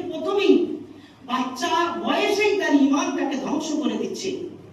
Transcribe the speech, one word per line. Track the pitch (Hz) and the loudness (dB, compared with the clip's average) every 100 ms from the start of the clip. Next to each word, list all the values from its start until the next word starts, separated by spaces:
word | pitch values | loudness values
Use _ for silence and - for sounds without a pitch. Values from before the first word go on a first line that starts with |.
| - | -4
প্রথমেই | 311 381 403 370 - - - - - - - - | -6 -2 2 6 6 4 -6 -12 -18 -20 -18 -6
বাচ্চা | 240 - - 339 339 339 339 | -4 -4 -4 0 0 0 -2
বয়সেই | - - 403 403 427 - | -2 0 2 2 2 2
তার | 320 | 4
ইমানটাকে | 277 269 277 - 277 285 277 | 4 4 2 0 -2 -2 -4
ধ্বংস | 202 302 311 | -2 -4 -2
করে | 277 220 214 | -2 -2 -2
দিচ্ছে। | - - - - - - - | -4 -6 -6 -6 -8 -14 -20